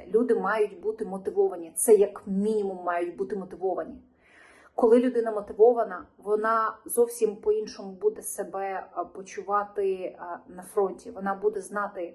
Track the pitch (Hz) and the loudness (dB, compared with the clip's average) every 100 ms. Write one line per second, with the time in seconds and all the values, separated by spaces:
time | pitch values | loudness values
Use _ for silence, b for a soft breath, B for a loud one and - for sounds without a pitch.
0 | - 214 247 208 185 220 208 180 196 214 | 0 2 2 2 2 0 -2 -2 -8 -6
1 | 196 190 190 185 196 180 165 - - 208 | -8 -8 -4 2 2 2 -10 -2 6 6
2 | 202 - 208 190 208 220 196 180 175 175 | 6 0 -4 -2 0 0 -2 -4 -4 -2
3 | 175 165 190 202 185 165 185 175 - - | -2 -6 -6 -6 -8 -4 -2 -2 -6 -12
4 | - b b b b b b - 233 240 | -20 b b b b b b 2 6 6
5 | 254 233 226 208 202 196 233 233 202 180 | 6 0 -2 -4 -4 6 6 6 0 -4
6 | - _ 196 214 220 226 220 - - - | -14 _ -2 0 2 2 2 -4 -6 2
7 | 233 - 220 208 214 214 208 - 196 190 | 2 2 0 0 0 0 0 -10 -12 -2
8 | 214 214 - - 190 196 196 190 - - | -2 -2 -10 -8 -8 -6 -6 -6 -8 -8
9 | 170 - 196 - 190 202 202 208 196 185 | -8 -8 -14 -12 -2 -2 -2 -2 -2 -2
10 | 185 - 180 170 - 180 185 214 190 - | -6 -10 -12 -12 -12 -18 -6 0 0 -2
11 | - 190 196 190 208 202 185 208 202 190 | -14 -8 -6 0 -2 -2 -6 -6 -6 -6
12 | 175 | -10